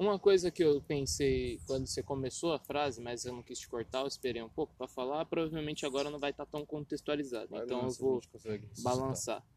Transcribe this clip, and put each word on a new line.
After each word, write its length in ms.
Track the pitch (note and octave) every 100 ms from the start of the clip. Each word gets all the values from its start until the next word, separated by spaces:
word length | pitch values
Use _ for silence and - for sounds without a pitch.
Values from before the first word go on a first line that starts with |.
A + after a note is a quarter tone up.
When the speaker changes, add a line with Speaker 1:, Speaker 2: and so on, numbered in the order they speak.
Speaker 1:
Uma 180 | G3+ G3
coisa 320 | G3+ F#3+ F3
que 140 | -
eu 160 | D#3+ C#3+
pensei 800 | - D3 C3+ - C#3 C3 B2+ G#2 -
quando 200 | C3 C3
você 160 | -
começou 520 | - C3+ C3 - E3+
a 40 | D3
frase, 440 | - C#3+ D3 A#2+
mas 240 | A#2+ A#2+ B2
eu 80 |
não 80 | B2
quis 160 | - B2
te 100 | -
cortar, 320 | A#2+ A2+ C3
eu 60 | C3+
esperei 340 | - B2+ A#2
um 80 | A2+
pouco 260 | - D3+
pra 140 | - B2+
falar, 380 | - B2+ D3 E3
provavelmente 580 | E3+ D#3+ D#3+ D3+ D3+
agora 240 | D3 C3+ C#3+
não 100 | D3
vai 140 | C#3+
tá 140 | C#3+ D3
tão 180 | D3+
contextualizado, 840 | D3 D3+ D3 D3 - D3 C#3 A#2 G#2
Speaker 2:
Vai 140 | -
Speaker 1:
então 160 | A#2+ B2+
eu 40 |
Speaker 2:
lança, 160 | B2+ B2
a 60 | C3
Speaker 1:
vou 80 |
Speaker 2:
gente 140 | B2+ -
consegue 380 | A2+ A2 G#2 G#2+
ressuscitar. 300 | G2+ B2 B2+
Speaker 1:
balançar. 500 | C3+ C3 - G#2+ -